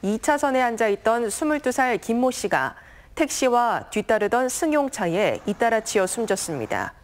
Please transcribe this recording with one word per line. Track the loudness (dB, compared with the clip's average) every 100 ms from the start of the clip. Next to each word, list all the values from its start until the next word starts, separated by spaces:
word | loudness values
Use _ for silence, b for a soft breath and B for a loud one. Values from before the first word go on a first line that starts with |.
이 | -2 -2
차선에 | 0 2 2 2
앉아있던 | 0 2 0 2 2 0 0
스물두 | -2 -2 0 0
살 | 0 0 0
김 | -2 0
모 | 0
씨가 | 0 -2 0 -2 -6 B B B -2
택시와 | -2 0 2 2 2 -2 -2
뒤따르던 | -6 0 2 2 0 0
승용차에 | 0 0 2 0 -2 -2 0 0 0 -4
잇따라치여 | 0 2 0 0 0 0
숨졌습니다. | -2 -2 -2 -2 -6 -4 -4 -4 -10